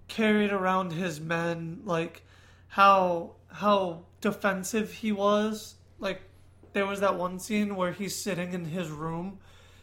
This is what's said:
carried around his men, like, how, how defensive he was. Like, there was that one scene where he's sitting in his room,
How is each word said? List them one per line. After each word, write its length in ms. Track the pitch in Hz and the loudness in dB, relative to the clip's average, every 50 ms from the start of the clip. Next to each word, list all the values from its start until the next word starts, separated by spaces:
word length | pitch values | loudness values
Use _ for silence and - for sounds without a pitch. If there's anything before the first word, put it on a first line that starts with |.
| - | -18
carried 440 | - - - 220 214 214 214 208 202 | -8 -2 0 2 4 4 4 2 2
around 400 | 202 196 185 185 185 190 190 180 | 0 0 0 2 2 2 0 -2
his 280 | 160 165 190 175 156 147 | -2 -2 -2 -4 -4 -6
men, 600 | 160 160 170 165 170 170 170 165 165 165 165 - - | -6 -4 -2 -2 -2 -2 -2 -4 -6 -8 -10 -8 -4
like, 380 | 202 170 165 165 170 - - - - - - - - - - - | -2 -2 -2 -2 -4 -8 -14 -20 -20 -20 -20 -20 -20 -20 -20 -20
how, 640 | - - - 196 196 196 190 185 180 175 170 170 - - - - | -4 4 6 8 8 8 8 6 2 0 -2 -4 -8 -14 -20 -20
how 580 | - - 156 190 208 208 196 190 180 165 165 - - - - | -20 -8 0 4 4 4 4 4 0 -4 -8 -12 -20 -10 -4
defensive 680 | - 214 202 - - 202 190 190 185 - - 220 208 208 | -2 -2 -2 0 0 0 0 -2 -2 -2 -2 -2 -2 -2
he 200 | - - - 220 | -6 -6 -4 -2
was. 640 | 208 196 196 202 208 208 214 220 220 214 - - - - - - - - | 0 2 4 4 4 4 2 0 -2 -6 -10 -14 -20 -20 -20 -20 -14 -8
Like, 220 | 214 196 185 - - - - - - - - - - - - | -6 -6 -6 -8 -12 -18 -20 -20 -20 -20 -20 -20 -16 -6 -2
there 120 | 202 196 | -2 -2
was 140 | 196 202 196 | -2 0 2
that 140 | 196 196 180 | 2 2 2
one 220 | 175 175 180 185 180 | 2 -2 -4 -4 -6
scene 360 | - - 214 208 208 202 202 | -6 -2 0 0 0 0 0
where 160 | 185 180 180 | -2 -2 -2
he's 240 | 170 - 202 180 - | -2 -4 -6 -6 -6
sitting 380 | - - 208 185 165 180 180 180 | -6 -6 -4 -4 -4 -4 -4 -6
in 120 | 180 170 | -6 -6
his 240 | 156 156 185 175 156 | -6 -6 -6 -6 -6
room, 500 | 156 147 156 165 165 170 175 196 190 190 - - - - - - - - | -8 -8 -8 -6 -6 -6 -6 -8 -10 -14 -18 -20 -20 -20 -20 -20 -20 -20